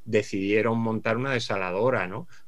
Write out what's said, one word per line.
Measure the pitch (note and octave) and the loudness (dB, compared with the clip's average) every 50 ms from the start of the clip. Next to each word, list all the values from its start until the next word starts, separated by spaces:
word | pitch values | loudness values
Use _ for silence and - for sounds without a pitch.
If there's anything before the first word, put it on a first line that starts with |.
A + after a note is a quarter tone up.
| - | -4
decidieron | A2 G#2+ G#2+ G2+ - - G2 G2 G2+ G#2 A2 G#2+ A2+ A#2 A#2 | 0 2 2 2 2 0 -2 2 2 4 4 4 4 2 2
montar | A2+ A2+ A2 G#2+ - A#2 A2+ | 0 0 0 0 0 0 0
una | A#2 B2+ C#3 | 0 0 0
desaladora, | C3 B2 A#2+ - A2 G2 F#2 F#2 F2+ G2 A2+ C3 B2+ G#2+ F#2 F2+ | 0 -2 -2 -2 -2 -2 -2 -2 0 0 2 2 2 2 0 -2
¿no? | G2 A#2 E3+ - - - - | -6 -8 -10 -12 -14 -16 -8